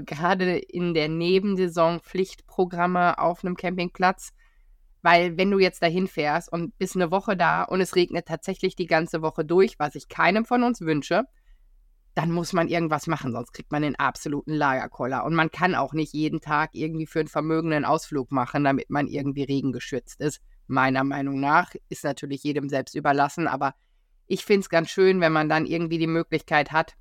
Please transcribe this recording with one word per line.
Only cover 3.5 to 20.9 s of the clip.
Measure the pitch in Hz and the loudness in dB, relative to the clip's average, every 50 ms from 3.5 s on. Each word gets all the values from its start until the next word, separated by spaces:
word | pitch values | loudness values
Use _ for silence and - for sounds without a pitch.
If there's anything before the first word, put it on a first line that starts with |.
| 180 | -6
Campingplatz. | - - 175 180 180 175 180 - - 185 185 190 - - - - _ _ _ _ _ _ _ - _ _ _ _ _ | -4 -4 -4 -2 -2 -4 -4 -2 0 2 2 2 0 -6 -18 -20 _ _ _ _ _ _ _ -20 _ _ _ _ _
Weil | - 170 175 170 175 180 165 170 | 4 6 6 6 6 2 0 0
wenn | 190 202 | 2 2
du | 202 196 | 4 4
jetzt | 190 180 - - | 4 4 2 2
dahin | 175 165 165 185 190 185 | 0 0 2 0 -2 -2
fährst | - 165 147 147 151 170 - - | -2 -2 0 0 0 -2 -2 -4
und | - 170 170 - - - | -6 -6 -6 -6 -6 -6
bist | 190 - - | -6 -4 0
eine | 185 180 160 | 0 0 2
Woche | 180 196 - - 196 180 | 0 0 0 0 0 2
da | 170 156 156 170 175 | 2 2 2 2 0
und | - - 185 | 0 0 0
es | 180 - - | 0 2 2
regnet | 180 180 - - 170 - - | 2 2 2 0 -4 -4 -4
tatsächlich | 165 - - 196 185 - - 180 - | -6 -6 -6 -6 -6 -4 -4 -4 -4
die | - 175 165 | -4 -2 2
ganze | 170 160 165 165 - 165 | 2 2 2 0 -2 -2
Woche | 160 151 - - 160 | -2 -2 -2 -4 -2
durch, | 151 170 185 190 - - - | 2 4 4 4 4 2 -2
was | 147 147 - | -4 -4 -4
ich | 147 - - | -8 -14 -8
keinem | - - 165 170 190 220 226 | -2 2 2 2 4 2 0
von | - 247 247 240 | 0 2 2 2
uns | 247 233 - | 0 0 -2
wünsche, | 175 160 156 147 139 - 170 196 269 - _ _ _ _ - _ _ _ _ _ _ _ _ _ _ _ _ | -2 -2 -2 -2 0 0 0 0 0 -2 _ _ _ _ -20 _ _ _ _ _ _ _ _ _ _ _ _
dann | 170 151 170 | -2 -2 0
muss | 170 175 170 - | 0 -2 -2 0
man | - 170 165 165 | 0 0 0 0
irgendwas | 170 170 165 156 156 143 - | 0 0 0 0 -2 -2 -2
machen, | 165 160 143 - 135 | -4 -4 -4 -4 -6
sonst | 113 117 - - - | -6 -6 -8 -10 -14
kriegt | - - - | -18 -10 -6
man | 151 147 151 | -4 -2 -2
den | 147 - | -2 -2
absoluten | - 139 131 - - - 160 143 143 - 143 156 | -2 -2 -2 -2 -4 -6 -6 -6 -6 -4 -4 -2
Lagerkoller. | 151 147 139 131 127 104 - - - 131 127 135 120 - | 0 0 0 0 -2 -4 -6 -8 -6 -6 -4 -4 -4 -2
Und | 151 165 | 0 0
man | 165 160 160 | 0 0 0
kann | - - 180 185 170 | 0 0 0 0 0
auch | 120 139 - 143 | 0 -2 -2 -2
nicht | 156 156 - - | -4 -4 -4 -2
jeden | 151 156 156 160 156 | -2 -2 -2 -2 -4
Tag | - 151 151 151 156 151 - | -4 -2 -2 -2 -2 -2 -4
irgendwie | - 151 160 160 160 156 | -6 -6 -4 -4 -6 -6
für | - - 165 | -4 -2 -2
einen | 156 156 | -2 -2
vermögenden | - 156 151 160 160 160 165 160 156 151 - | -2 -4 -2 0 0 0 0 0 0 0 2
Ausflug | 113 151 160 - - - 139 127 - | 2 0 0 -2 -4 -4 -6 -4 -2
machen, | 139 131 123 - - 143 143 | -2 -2 -2 0 0 0 2
damit | 139 139 123 - - | 2 2 0 -2 -2
man | 131 147 143 - | -2 -2 -2 -2
irgendwie | - 147 139 143 135 143 139 | -4 -6 -6 -4 -4 -4 -4
regengeschützt | 135 139 135 131 135 123 123 - - 143 123 - - - - | -2 -2 -2 -2 -2 -4 -6 -8 -8 -8 -8 -8 -10 -10 -6
ist. | 147 151 - - - - - - _ | -6 -6 -6 -6 -12 -20 -20 -20 _
Meiner | - 135 135 131 135 | -4 0 2 2 2